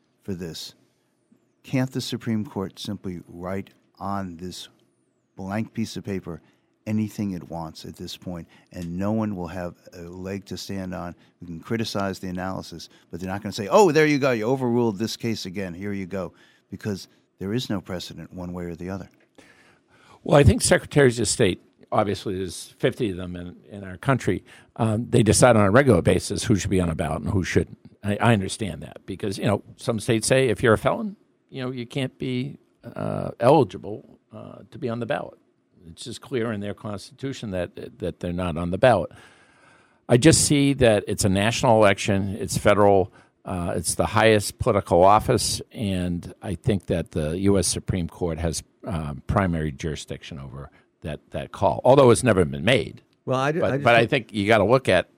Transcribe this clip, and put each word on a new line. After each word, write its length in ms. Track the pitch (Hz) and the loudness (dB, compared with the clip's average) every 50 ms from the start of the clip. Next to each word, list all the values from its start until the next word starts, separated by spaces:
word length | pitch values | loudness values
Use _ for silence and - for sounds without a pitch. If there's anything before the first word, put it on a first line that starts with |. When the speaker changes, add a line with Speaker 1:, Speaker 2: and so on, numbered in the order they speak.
| _ _ _ _ _ | _ _ _ _ _
Speaker 1:
for 120 | - 98 | -10 -10
this, 400 | 85 90 85 80 - - - - _ _ _ _ _ _ _ _ _ _ _ _ _ _ _ _ _ _ | -8 -8 -12 -12 -12 -16 -16 -18 _ _ _ _ _ _ _ _ _ _ _ _ _ _ _ _ _ _
can't 280 | - - 131 127 131 | -6 -4 -4 -4 -2
the 100 | - 131 117 | -4 -8 -8
Supreme 420 | - - 113 - - 113 107 104 | -6 -8 -8 -6 -4 -4 -4 -4
Court 340 | 92 - 101 95 85 - - | -6 -6 -8 -8 -8 -10 -14
simply 440 | - - 104 90 - 98 90 85 78 _ | -12 -10 -10 -10 -10 -12 -12 -12 -14 _
write 420 | - 87 87 87 95 98 95 - _ _ _ _ _ _ | -16 -12 -10 -8 -8 -8 -10 -12 _ _ _ _ _ _
on 380 | 92 98 101 101 95 92 87 | -10 -8 -6 -6 -8 -10 -12
this 320 | 80 90 90 85 - - - _ _ _ _ _ _ _ _ _ _ _ _ _ | -12 -14 -14 -14 -14 -18 -20 _ _ _ _ _ _ _ _ _ _ _ _ _
blank 360 | - 98 95 98 107 110 - _ | -14 -10 -6 -6 -6 -6 -6 _
piece 240 | - 110 101 - | -8 -8 -6 -8
of 80 | 110 90 | -12 -8
paper 380 | - 101 92 - 90 82 76 _ _ _ _ _ _ _ _ _ | -8 -8 -8 -8 -10 -14 -14 _ _ _ _ _ _ _ _ _
anything 460 | 110 107 107 107 104 - - 107 101 | -4 -2 -2 -2 -4 -4 -6 -6 -6
it 180 | 92 85 78 71 | -6 -8 -10 -12
wants 360 | 76 85 82 78 78 - - | -10 -10 -10 -10 -12 -16 -16
at 100 | 90 87 | -18 -14
this 220 | - 90 85 - | -14 -14 -14 -14
point, 320 | - - 92 90 85 80 _ _ _ _ _ - | -14 -12 -12 -12 -12 -14 _ _ _ _ _ -14
and 260 | 90 87 85 87 87 | -12 -10 -8 -6 -4
no 140 | 98 101 110 | -4 -2 -2
one 240 | 113 110 107 104 | -2 -2 -4 -4
will 100 | 90 87 | -6 -8
have 300 | 80 80 92 87 87 80 _ _ - - | -10 -8 -8 -8 -10 -10 _ _ -20 -18
a 80 | 90 | -16
leg 440 | 85 85 87 92 92 95 98 101 95 | -16 -16 -14 -12 -10 -8 -8 -8 -8
to 120 | - 92 | -10 -12
stand 360 | 87 - - 98 98 95 92 90 | -12 -10 -10 -10 -10 -8 -8 -8
on? 220 | 87 87 87 82 _ _ _ _ _ | -10 -10 -12 -12 _ _ _ _ _
We 60 | - | -16
can 140 | 87 85 80 | -16 -14 -14
criticize 580 | 80 - 117 113 113 110 - 104 98 98 95 - | -10 -6 -4 -4 -4 -4 -4 -4 -4 -4 -4 -6
the 80 | - | -8
analysis, 640 | 92 90 90 92 95 95 95 - - - 80 - - _ _ _ _ | -8 -8 -6 -6 -6 -8 -8 -10 -12 -16 -18 -18 -20 _ _ _ _
but 120 | - 87 | -14 -10
they're 100 | 87 92 | -8 -6
not 100 | 92 101 | -8 -6
gonna 120 | - 104 95 | -6 -8 -6
say, 160 | - 104 95 | -6 -6 2
"Oh, 220 | 151 202 214 180 143 | 4 6 6 6 6
there 140 | 156 156 | 4 4
you 120 | 151 147 143 | 4 2 2
go, 140 | 127 135 127 | 2 0 0
you 120 | 113 104 | 0 0
overruled 540 | 113 135 135 131 123 117 120 120 117 104 92 | -2 -2 -2 0 0 2 2 2 0 0 -2
this 180 | 113 110 - | -4 -6 -6
case 300 | - - 117 110 98 - | -6 -6 -6 -6 -4 -8
again, 280 | 104 87 101 98 92 85 | -10 -8 -8 -8 -8 -8
here 180 | 85 98 104 101 | -10 -10 -8 -8
you 140 | 98 95 | -8 -8
go," 260 | 85 90 98 90 85 - _ _ _ _ _ _ _ | -8 -6 -6 -8 -8 -10 _ _ _ _ _ _ _
because 380 | - 95 - 110 101 90 - _ _ _ _ _ _ _ | -18 -10 -6 -6 -6 -6 -8 _ _ _ _ _ _ _
there 160 | 92 98 104 | -8 -4 -4
is 160 | 123 123 - | -4 -4 -4
no 100 | 113 95 | -6 -8
precedent 540 | 85 - 95 87 - - 85 - 80 - - | -6 -6 -10 -10 -10 -12 -14 -16 -16 -16 -14
one 180 | 90 90 87 90 | -12 -12 -10 -10
way 120 | 90 87 | -10 -10
or 100 | 87 85 | -10 -10
the 160 | 78 87 90 | -10 -10 -10
other. 180 | 95 98 90 - _ _ _ _ _ _ _ _ _ _ _ _ _ _ _ _ _ _ _ _ - _ _ | -10 -10 -12 -16 _ _ _ _ _ _ _ _ _ _ _ _ _ _ _ _ _ _ _ _ -20 _ _
Speaker 2:
Well, 120 | - - | 4 4
I 60 | 147 143 | 6 8
think 180 | - 202 254 - | 6 6 4 4
secretaries 580 | - 180 170 - - - 147 143 127 113 120 | 2 2 2 0 0 2 4 4 6 4 2
of 80 | 117 - | -2 -4
state, 340 | - - 127 95 90 - _ _ _ _ - _ - | 0 2 2 2 2 -2 _ _ _ _ -12 _ 0
obviously 440 | 120 107 101 101 - - 117 95 | 0 0 0 -2 -6 -6 -8 -6
there's 380 | 92 95 87 82 - - - _ _ | -6 -6 -8 -8 -12 -16 -18 _ _
fifty 320 | - 135 113 - 131 104 | -2 -2 -2 0 -4 -4
of 60 | 92 | -4
them 200 | 87 92 90 90 | -6 -8 -10 -10
in, 200 | 87 87 87 87 - _ - | -10 -12 -12 -16 -18 _ -18
in 140 | - 101 98 | -16 -14 -14
our 120 | 95 90 92 | -14 -14 -8
country, 440 | - - 135 113 - - 95 80 - - - - _ _ _ | -2 0 0 0 0 -2 -4 -4 -4 -12 -20 -20 _ _ _
um, 320 | - 117 110 120 123 123 - | -2 -2 0 0 -2 -2 0
they 140 | - 120 113 | 2 4 4
decide 320 | 101 101 - 139 127 120 | 6 6 6 6 6 8
on 100 | 110 104 | 6 6
a 60 | 98 | 6
regular 320 | 98 127 147 139 110 85 - | 6 6 6 6 6 4 6
basis 400 | - 92 90 - - 101 87 - | 4 2 2 0 -4 -6 -6 0
who 140 | - 107 | 2 2
should 140 | 92 - 95 | 2 2 0
be 100 | 98 92 | 0 0
on 80 | 90 85 | 0 0
a 80 | 80 | -2
ballot 260 | - 87 73 78 82 - | -4 -4 -4 -4 -4 -4
and 80 | - | -2
who 140 | - 98 87 | -2 -2 -2
shouldn't. 340 | - - 95 82 - - _ _ - _ _ - | 2 0 0 0 0 -8 _ _ -20 _ _ -6
I, 140 | 101 101 | -4 -2
I 160 | 104 101 117 120 | 2 4 4 4
understand 500 | 104 95 95 - - 113 95 80 76 73 | 4 2 -4 -6 -6 -8 -8 -8 -10 -12
that 240 | - - - _ | -16 -18 -20 _
because, 320 | - 98 85 - 107 98 - | -12 -12 -8 -6 -6 -6 -2
you 60 | - | 0
know, 180 | 131 101 101 - - - | 0 0 0 -2 -10 -20
some 240 | _ - - 117 107 | _ -6 -4 -4 -4
states 260 | - - 117 113 107 | -2 0 0 0 2
say 220 | - 135 131 131 127 | 2 2 2 2 2
if 160 | 104 - - | 0 2 4
you're 100 | 120 107 | 4 4
a 40 | 101 | 4
felon, 360 | - 131 - - 226 104 95 _ _ _ _ _ _ _ | 4 0 -2 -2 -6 -8 -10 _ _ _ _ _ _ _
you 140 | - 135 131 | -12 -10 -8
know, 80 | 127 | -8
you 160 | 135 127 117 | -8 -8 -10
can't 320 | 117 - 143 135 131 - _ | -8 -6 -6 -6 -6 -6 _
be, 400 | - 135 127 123 127 143 - - _ _ _ _ _ 117 - | -8 -6 -4 -4 -6 -8 -10 -16 _ _ _ _ _ -16 -10
uh, 340 | - - 52 52 50 50 - - _ | -6 -6 -4 -4 -4 -6 -8 -6 _
eligible, 800 | - 120 147 165 123 95 - - - 92 104 123 - _ - _ _ _ - | 4 6 6 6 4 2 -2 -12 -12 -12 -14 -14 -16 _ -20 _ _ _ -20
uh, 280 | 110 110 101 - - - 98 | -18 -18 -18 -18 -20 -20 _
to 80 | - 113 | -16 -10
be 100 | - 120 | -6 -6
on 100 | 113 120 | -6 -6
the 80 | 117 | -4
ballot. 320 | 113 143 - - - - _ _ _ _ _ _ _ _ _ _ | -4 -4 -6 -6 -10 -16 _ _ _ _ _ _ _ _ _ _
It's 180 | 82 82 - - | -20 -18 -16 -14
just 160 | - 110 - - | -14 -14 -14 -12
clear 300 | - 143 123 110 120 110 | -6 -4 -4 -2 -2 -4
in 80 | 101 | -6
their 120 | 101 104 101 | -6 -8 -10
constitution 800 | - - 110 104 98 - - - _ - 135 135 - - 110 | -10 -10 -10 -10 -10 -12 -16 -16 _ -10 -10 -8 -8 -8 -6
that, 480 | 95 92 87 - _ - - - - _ | -4 -4 -4 -4 _ -14 -16 -16 -12 _
that 220 | - 87 80 - | -6 -6 -6 -6
they're 120 | - 90 87 | -6 -6 -4
not 240 | 87 90 90 80 | -2 -2 -4 -2
on 140 | 78 87 87 | -4 -4 -4
the 80 | 87 95 | -2 2
ballot. 320 | - 127 117 95 78 - - - - - _ _ _ _ _ _ _ _ _ _ _ _ _ _ _ - | 4 4 4 4 2 -4 -8 -18 -20 -20 _ _ _ _ _ _ _ _ _ _ _ _ _ _ _ 2
I 80 | 127 | 2
just 300 | 127 117 156 156 - - | 6 8 6 6 6 4
see 260 | - 151 143 139 139 139 | 2 2 2 2 2 2
that 300 | 135 131 117 110 101 - | 4 4 4 4 4 2
it's 180 | - 104 - - | -2 -4 -2 0
a 40 | 104 | 0
national 480 | 92 98 98 110 117 - - 131 113 | 2 2 2 0 0 2 4 4 6
election, 600 | 110 107 98 101 - - - 101 95 98 101 95 - | 6 6 4 4 2 0 0 0 0 0 -4 -6 -6
it's 160 | 101 90 - | -6 -6 -6
federal, 560 | - - 110 101 98 104 101 101 98 90 - _ - _ _ _ _ _ | 0 4 4 4 6 6 6 6 6 4 2 _ -18 _ _ _ _ _
uh, 300 | - 95 90 87 87 - | -8 -6 -4 -4 -4 -4
it's 200 | - 87 - - | -4 -4 -4 -2
the 100 | - 90 | -2 -2
highest 520 | 82 - 110 107 113 110 107 98 - - _ | 0 2 4 6 6 6 4 2 -2 -8 _
political 460 | - 127 110 101 - - 95 87 90 | -2 0 0 0 2 4 4 6 8
office, 560 | 95 104 110 107 - 127 107 - - - - - _ _ | 8 8 6 4 2 0 0 0 -2 -6 -6 -8 _ _
and 600 | - 90 101 95 90 90 90 87 85 - 95 - _ | -6 -4 -4 -2 -2 -2 -2 -4 -6 -8 -10 -16 _
I 140 | - 98 95 | -10 -8 -8
think 320 | - - - 110 98 - | -4 -2 0 -2 -2 0
that 240 | - 101 85 80 - | -2 -2 -2 -2 -4
the 280 | - 90 78 76 80 92 | -4 -4 -4 -2 -2 0
U 180 | 98 98 101 98 | 2 2 2 2
S 80 | 87 | 2
Supreme 420 | - - 87 - - - 95 85 80 | 0 -2 -6 -4 -4 -4 -4 -4 -6
Court 300 | - - 90 85 80 78 | -6 -6 -6 -6 -4 -2
has, 240 | 87 85 76 - - _ _ _ - | -4 -4 -4 -4 -10 _ _ _ -12
uh, 280 | - 98 80 78 73 73 65 - | -8 -8 -6 -6 -8 -10 -12 -6
primary 460 | - - 104 98 92 85 80 78 78 69 | 0 0 2 2 2 0 -2 -2 -4 -6
jurisdiction 640 | 65 - 104 98 - - _ 117 - - - - 69 | -6 -8 -8 -8 -8 -10 _ -14 -14 -14 -16 -16 -14
over 320 | 69 135 117 135 - - _ _ _ _ _ _ - | -16 -16 -16 -16 -18 -18 _ _ _ _ _ _ -12
that, 180 | 82 76 73 _ _ - | -10 -10 -10 _ _ -10
that 200 | 78 69 - - | -10 -10 -10 -6
call, 300 | - 107 95 67 55 - | 0 0 0 0 2 4
although 260 | - 131 143 135 123 | 6 8 8 10 8
it's 140 | 117 - - | 8 6 6
never 200 | 123 107 90 90 | 4 4 4 4
been 200 | 73 67 71 73 | 2 0 -2 0
made. 380 | 101 131 120 64 57 53 - _ _ _ _ _ | 2 2 2 0 -4 -10 -18 _ _ _ _ _
Speaker 3:
Well, 120 | - 131 131 | -4 -2 -2
I 140 | 131 143 156 | 0 -2 -2
d-, 80 | 175 | -2
Speaker 2:
But, 120 | - 98 120 | -2 -2 -2
Speaker 3:
I 40 | |
just 80 | 143 143 | 0 4
Speaker 2:
but 100 | 117 120 | 6 6
I 40 | 113 | 6
Speaker 3:
want 120 | 117 110 | 6 4
Speaker 2:
think 220 | - 139 104 - - | 0 -2 -2 -4 -4
you 140 | 110 98 | -2 2
gotta 180 | 101 113 110 95 | 4 4 4 6
look 240 | 101 123 135 - - | 6 4 4 4 4
at, 220 | 95 87 - - _ | 2 2 2 0 _